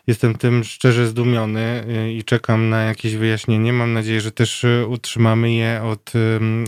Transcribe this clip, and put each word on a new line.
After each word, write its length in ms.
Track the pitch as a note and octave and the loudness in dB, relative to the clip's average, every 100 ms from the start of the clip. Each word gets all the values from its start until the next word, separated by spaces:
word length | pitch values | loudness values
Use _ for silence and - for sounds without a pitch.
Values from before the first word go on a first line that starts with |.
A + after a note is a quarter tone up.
| - | -4
jestem 280 | A2+ A#2 | 0 0
tym 300 | A2+ B2 A#2+ | 0 0 0
szczerze 420 | A2 - B2+ A#2 A#2 | -2 0 2 4 2
zdumiony, 760 | A2+ A#2+ A#2 A2 A2 A2+ A#2+ A2+ | 0 0 0 -2 -2 -4 -6 -6
y, 240 | A2+ A2 | -4 -4
i 120 | A2+ | -6
czekam 440 | - A#2+ - A2 A2+ | -2 0 2 2 2
na 140 | A2+ | 2
jakieś 340 | A2 G#2+ A2+ A2 | 0 -2 -4 -2
wyjaśnienie. 560 | A2 A2 - G#2+ A2+ | 0 0 0 0 2
Mam 200 | B2 A#2 | 0 0
nadzieję, 280 | A2+ G#2+ A2+ | -2 -2 -2
że 120 | G#2+ | -2
też, 320 | - A2+ - | 0 0 0
y, 220 | B2 A#2+ A#2 | 2 2 0
utrzymamy 680 | B2 - A#2 A2+ A2+ A#2 | -6 -4 2 4 4 2
je 300 | A2+ A2+ A2+ | 0 0 -2
od, 300 | A2+ G#2+ - | -6 -8 -4
ym, 500 | A#2 A2 A2 A2+ A2+ | 0 0 0 -2 -2